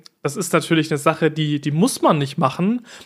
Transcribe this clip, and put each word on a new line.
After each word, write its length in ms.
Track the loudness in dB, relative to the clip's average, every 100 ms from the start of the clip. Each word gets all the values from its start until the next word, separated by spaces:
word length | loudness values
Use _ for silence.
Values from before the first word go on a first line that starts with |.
| -16 _
das 140 | -6 -4
ist 160 | 0
natürlich 360 | 0 2 0 2
eine 80 | 0
Sache, 320 | 0 2 0
die, 300 | 0 -2 -2
die 120 | -2
muss 280 | 0 0 2
man 160 | 2 2
nicht 220 | 0 0
machen. 480 | -2 0 0 -2 -6 -20